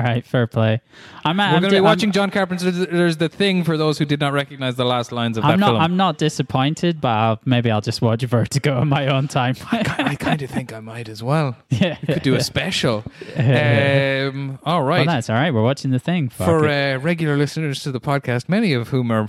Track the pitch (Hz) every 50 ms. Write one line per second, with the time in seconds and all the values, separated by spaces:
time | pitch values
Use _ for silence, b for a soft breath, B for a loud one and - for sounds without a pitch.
0 | 117 123 117 117 - - - 127 117 - - 117 110 110 110 113 _ B B B
1 | B B B B B 147 170 196 202 190 175 175 185 196 196 190 190 165 160 180
2 | 220 208 185 202 202 190 - 208 190 175 180 175 175 185 175 175 185 160 170 175
3 | 175 170 160 156 170 151 - - 202 196 185 180 165 160 160 151 156 156 143 -
4 | 156 143 147 143 151 143 139 143 139 139 147 135 131 127 120 131 123 123 123 123
5 | 117 - 120 120 117 117 113 113 104 147 165 190 208 202 120 110 160 170 180 185
6 | 190 180 151 - 156 151 - - 135 - - 135 131 147 160 - - 175 170 151
7 | 139 123 113 107 113 113 110 - - 131 123 120 120 117 110 107 - 117 - -
8 | 120 113 113 117 131 120 127 117 107 - - 143 - 151 135 123 139 147 139 151
9 | 139 139 139 135 139 143 - 139 123 123 127 - - - 233 220 214 - - -
10 | 269 - 143 - - - - 151 135 - - 139 131 117 110 113 110 110 110 120
11 | 117 110 110 104 110 127 147 160 151 131 117 - _ - 131 - 196 175 139 -
12 | - 151 147 165 - 135 127 123 - - - 135 143 190 - - - 135 110 104
13 | - - - - - - - - 117 123 131 151 147 147 143 143 139 139 139 139
14 | 139 135 135 135 135 139 135 139 139 135 135 - - 143 170 175 135 135 165 180
15 | 151 165 165 120 - - 110 117 151 175 127 110 107 123 139 - - 135 127 123
16 | - 170 175 180 139 120 - - - 175 165 156 151 151 143 143 139 139 135 127
17 | 135 170 175 160 165 151 143 143 147 139 - 160 160 147 135 - - 151 127 120
18 | - 147 139 139 - 127 120 123 - - 180 214 233 185 135 120 113 - 135 127
19 | 123 117 113 110 107